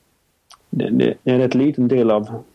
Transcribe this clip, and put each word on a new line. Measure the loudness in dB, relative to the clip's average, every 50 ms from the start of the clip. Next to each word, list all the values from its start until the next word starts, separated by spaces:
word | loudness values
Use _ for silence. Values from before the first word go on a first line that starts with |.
| _ _ _ _ _ _ _ _ _ _ -20 _ _ _
Det, | -6 -6 -4 -2
det | 0 0 0 0 -2 -2 _
är | 0 0
en | 2
rätt | 0 0 0
liten | 0 0 0 0 0 0 0
del | 2 2 2 2
av, | 2 0 -2 -4 -10 -14 -14 -18 _